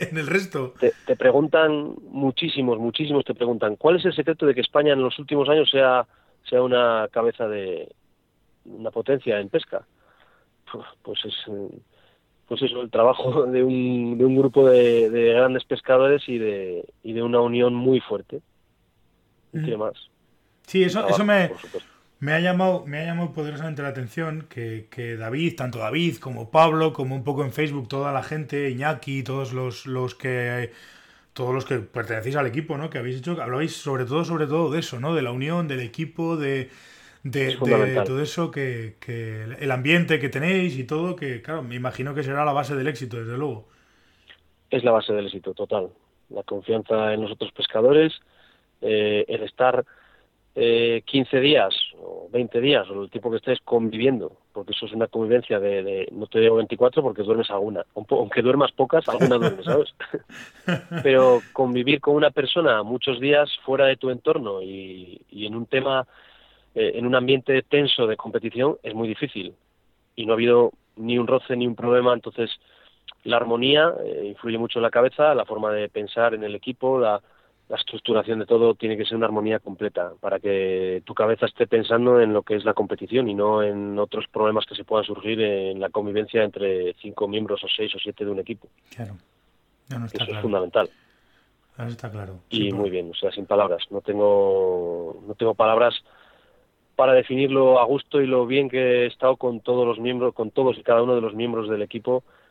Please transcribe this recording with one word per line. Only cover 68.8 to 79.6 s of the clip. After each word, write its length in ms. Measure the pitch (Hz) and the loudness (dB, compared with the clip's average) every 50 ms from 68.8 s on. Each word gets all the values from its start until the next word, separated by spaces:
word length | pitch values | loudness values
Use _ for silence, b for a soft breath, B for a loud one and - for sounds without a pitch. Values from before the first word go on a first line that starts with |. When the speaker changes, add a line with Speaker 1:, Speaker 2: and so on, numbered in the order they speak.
| - | -6
Speaker 2:
es 120 | 113 107 | -10 -6
muy 140 | 110 117 110 | -6 -4 -4
difícil 460 | 107 - - 135 - 110 95 90 - _ _ _ _ _ _ _ _ _ _ _ _ | -4 -4 -6 -8 -6 -8 -12 -12 -14 _ _ _ _ _ _ _ _ _ _ _ _
y 100 | - 113 | -6 -2
no 60 | 107 113 | 0 0
ha 40 | |
habido 360 | 110 117 120 120 120 120 113 - _ _ _ _ | 2 4 4 6 6 4 4 2 _ _ _ _
ni 220 | - 110 117 120 123 | -10 -6 -2 0 0
un 80 | 120 | 0
roce 280 | 113 131 127 - - 131 | 2 0 0 0 -2 -2
ni 100 | 123 123 | -2 0
un 100 | 120 117 | -2 -2
problema, 380 | - 117 120 120 123 123 123 123 | -2 0 2 4 4 4 4 2
entonces 360 | 117 - 113 - - 117 110 - - B B B B B B B B B B B _ - | 0 -2 -6 -6 -6 -6 -6 -6 -10 B B B B B B B B B B B _ -6
la 120 | 113 120 | -2 0
armonía, 560 | 117 113 113 117 117 123 131 143 151 156 170 - - - | 0 0 0 0 0 2 4 4 4 4 2 0 -2 -6
eh, 200 | - - - 90 | -6 -6 -6 -8
influye 300 | 101 104 - - 120 113 | -8 -10 -8 -8 -6 -4
mucho 220 | 113 117 117 - 120 | -4 -4 -4 -2 -2
en 60 | 113 | -2
la 60 | 113 | 0
cabeza, 440 | - 120 120 131 - - 151 156 147 | 2 4 4 4 4 4 2 4 4
la 100 | 123 104 | 2 0
forma 260 | - 110 107 107 107 107 | -2 -4 -4 -2 -2 -2
de 160 | 107 104 101 | -2 -4 -4
pensar 420 | - 110 104 98 - 120 117 117 113 | -6 -6 -8 -6 -2 0 0 2 0
en 120 | 107 107 | -2 -4
el 100 | 104 104 | -6 -8
equipo, 440 | 101 - - 127 - - 127 131 131 | -8 -8 -10 -8 -4 -2 0 0 2
la, 220 | 123 110 104 101 - b b b b b b b _ - | 2 2 0 -2 -4 b b b b b b b _ -10
la 80 | 113 | -8
estructuración 640 | - - - - 110 - - 117 110 120 - 113 110 | -8 -8 -8 -10 -8 -2 0 0 0 0 0 -4 -4
de 80 | 104 | -2
todo 280 | - 117 113 117 117 110 | 2 2 4 4 4 2
tiene 200 | - - 110 110 | 2 -2 -4 -4
que 80 | 104 110 | -4 -4
ser 120 | - 113 | -4 -2
una 100 | 113 113 | 0 0
armonía 320 | 110 107 107 104 107 110 | 0 0 0 0 0 -2
completa 540 | 110 | -2